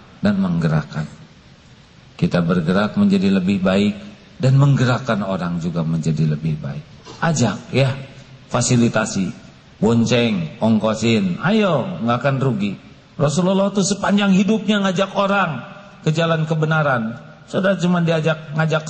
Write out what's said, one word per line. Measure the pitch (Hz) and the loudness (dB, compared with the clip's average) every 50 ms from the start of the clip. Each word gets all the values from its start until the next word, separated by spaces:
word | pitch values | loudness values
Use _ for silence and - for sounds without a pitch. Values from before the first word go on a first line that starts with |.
| - - - - | -20 -20 -10 -2
dan | - 104 104 95 95 | -2 0 0 0 0
menggerakkan. | 90 87 82 78 80 78 76 73 - - 76 78 - - - - - - - - - - - - - - - - - - - - - - - | 0 0 0 0 0 0 0 -2 -4 -6 -8 -8 -8 -12 -18 -20 -20 -20 -20 -20 -20 -20 -20 -20 -20 -20 -20 -20 -20 -20 -20 -20 -20 -6 -4
Kita | 87 85 - 87 85 | -2 0 0 0 0
bergerak | 82 92 90 78 82 92 98 107 104 - 104 | 2 0 0 0 0 0 0 0 0 2 2
menjadi | 104 98 98 95 92 98 98 | 2 4 4 2 2 2 2
lebih | 95 90 95 101 95 92 | 2 0 0 0 0 0
baik | 95 92 101 104 104 101 - - - - - - - - | 2 2 2 2 0 -2 -4 -10 -18 -20 -20 -20 -20 -8
dan | - 127 131 131 139 | -2 2 4 4 6
menggerakkan | 143 143 135 123 127 123 123 - - - 113 101 101 | 6 4 4 4 2 2 0 0 -2 -2 -2 -2 -2
orang | 95 95 87 90 85 87 | -2 -4 -4 -4 -4 -4
juga | 85 80 90 80 85 | -4 -4 -4 -2 -2
menjadi | 80 80 82 80 76 82 78 73 80 78 | -2 -2 -2 -2 -2 -2 0 0 0 0
lebih | 76 73 80 80 76 - | 0 -2 -2 -4 -4 -4
baik. | - 67 71 - - - - - - - - | -6 -8 -10 -10 -12 -16 -20 -20 -20 -20 -10
Ajak, | - 165 170 156 120 120 104 - - - - - | -4 -2 -2 0 0 0 0 -2 -4 -8 -4 0
ya. | 123 135 131 - - - - - - - - - - - - - | 0 0 0 0 -4 -10 -14 -18 -20 -20 -20 -20 -20 -10 -6 -4
Fasilitasi, | 123 120 - 123 120 117 113 - 110 110 - - 98 92 85 - - - - - - - - - - | -2 0 2 2 2 2 2 2 0 -2 -2 -2 -4 -4 -4 -6 -10 -16 -20 -20 -20 -20 -20 -6 -2
bonceng, | 95 110 117 117 117 107 123 120 120 117 107 92 82 78 - - | 0 2 4 4 2 2 2 2 2 2 0 -2 -4 -6 -4 -2
ongkosin, | 107 113 113 107 98 110 104 - 110 117 113 107 98 92 87 - | 0 2 2 2 2 0 -2 0 0 2 2 2 2 0 -2 -2
ayo, | - 170 220 220 208 185 160 131 107 95 90 - 113 | 0 0 2 2 2 2 2 0 -2 -4 -6 -4 -2
nggak | 117 120 123 | -2 -2 0
akan | - 139 135 131 131 | 0 0 0 0 0
rugi. | 135 117 98 101 101 95 - - - - - - - - | 0 0 -2 -2 -4 -6 -8 -14 -20 -20 -20 -20 -14 -4
Rasulullah | - 135 151 143 185 175 185 196 190 196 202 196 | -2 -2 0 0 0 0 2 2 2 2 0 0
tuh | 208 185 - | 0 0 0
sepanjang | 196 190 - 180 196 202 202 196 190 | -2 -2 0 0 2 2 4 4 4
hidupnya | 180 208 190 220 220 - 196 214 208 196 | 4 4 2 0 0 0 0 0 0 0
ngajak | 196 180 175 196 190 - | 0 0 0 -2 -2 0
orang | 196 202 196 202 202 185 165 143 117 - - - - - - - - - | -2 0 0 2 0 0 0 -2 -6 -10 -12 -16 -20 -20 -20 -20 -6 -4
ke | 156 151 | -2 0
jalan | 165 165 165 165 160 156 | 0 0 0 0 0 0
kebenaran. | 156 160 156 156 151 160 160 151 143 131 120 110 113 113 - - - - - - - | -2 -2 0 0 0 2 2 2 2 0 0 -2 -4 -6 -10 -14 -18 -20 -20 -14 -8
Saudara | - 196 185 196 196 165 | -4 -2 0 0 0 2
cuma | 170 180 180 175 170 | 0 0 2 2 2
diajak, | 160 165 160 151 160 156 156 - - 147 | 2 0 0 0 0 -2 -2 -6 -6 -2
ngajak | 156 160 156 160 156 156 - | -2 0 0 0 -2 -2 -4